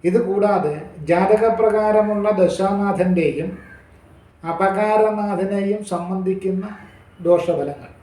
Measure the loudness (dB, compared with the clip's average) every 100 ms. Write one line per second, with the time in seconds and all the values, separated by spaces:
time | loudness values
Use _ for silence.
0 | 2 2 2 0 2 2 0 -6 -12 -12
1 | -2 2 4 4 4 2 2 2 2 2
2 | 2 0 0 2 2 2 -2 0 0 0
3 | 2 2 0 -2 -8 -10 -18 -20 -20 -20
4 | -20 -20 -20 _ -8 -2 0 0 0 2
5 | 2 0 -4 -2 -2 -2 -2 -4 -4 -6
6 | -4 -4 -4 -2 -4 -4 -6 -14 -20 -20
7 | -20 -6 2 2 2 -2 -4 -8 -16 -20